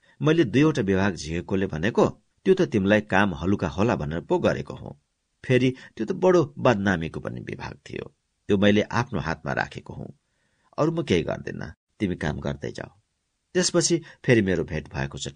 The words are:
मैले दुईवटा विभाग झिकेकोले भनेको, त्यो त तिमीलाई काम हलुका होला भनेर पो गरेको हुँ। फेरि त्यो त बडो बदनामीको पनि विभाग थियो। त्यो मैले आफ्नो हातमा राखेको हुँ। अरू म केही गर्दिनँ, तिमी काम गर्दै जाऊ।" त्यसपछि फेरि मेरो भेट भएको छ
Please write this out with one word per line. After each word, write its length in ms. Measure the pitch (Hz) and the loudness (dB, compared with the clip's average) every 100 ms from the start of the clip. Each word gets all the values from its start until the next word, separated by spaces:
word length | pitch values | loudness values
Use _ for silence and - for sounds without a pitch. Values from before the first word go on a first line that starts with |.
| _ - | _ -2
मैले 220 | 139 165 | 2 2
दुईवटा 380 | 139 117 156 139 | 4 4 4 4
विभाग 320 | 98 95 101 | 2 2 2
झिकेकोले 520 | 78 76 85 87 98 95 | 0 -4 -6 -2 -2 -2
भनेको, 420 | - 82 - 156 - _ _ | -2 -2 2 2 0 _ _
त्यो 100 | 196 | 0
त 80 | 190 | 2
तिमीलाई 380 | 156 113 95 107 | 2 0 4 2
काम 340 | 104 95 101 | 4 2 2
हलुका 340 | 76 85 101 87 | 0 -2 0 0
होला 280 | 73 117 98 | 0 0 0
भनेर 240 | 71 82 | -2 -6
पो 180 | - 180 | -2 0
गरेको 360 | 101 - - | 0 -2 -6
हुँ। 260 | - - - _ _ _ _ | -12 -14 -18 _ _ _ _
फेरि 300 | - 127 127 127 - - | 0 2 2 -2 -8 -8
त्यो 100 | - | -6
त 60 | |
बडो 420 | 180 185 175 147 - | 0 4 4 4 2
बदनामीको 600 | 127 104 98 90 80 71 | 2 2 2 0 -2 -8
पनि 200 | - 60 | -10 -10
विभाग 340 | - 52 - - - | -10 -10 -12 -14 -14
थियो। 240 | 50 - _ _ _ - | -12 -12 _ _ _ 0
त्यो 120 | 101 | 2
मैले 240 | 104 104 | 4 4
आफ्नो 380 | - 113 120 90 | 2 -2 -4 -4
हातमा 320 | 69 82 71 | -4 -6 -4
राखेको 420 | 62 50 - - | -4 -6 -8 -14
हुँ। 240 | - - - _ _ _ _ _ - | -14 -14 -18 _ _ _ _ _ -4
अरू 140 | 156 | -2
म 100 | 165 | -2
केही 200 | 147 90 | 0 0
गर्दिनँ, 500 | - - - 50 - - _ - | 0 -4 -8 -10 -12 -14 _ -6
तिमी 160 | 98 87 | -4 -2
काम 240 | 82 73 | -4 -4
गर्दै 320 | 71 71 60 | -6 -6 -8
जाऊ।" 280 | - - _ _ _ _ _ _ | -10 -14 _ _ _ _ _ _
त्यसपछि 480 | 180 175 175 165 165 - - | -2 0 2 2 0 -4 -6
फेरि 180 | - 117 | 2 4
मेरो 220 | 95 85 | 4 0
भेट 300 | 73 78 - | -2 -6 -8
भएको 240 | 76 69 69 | -6 -8 -8
छ 100 | - | -12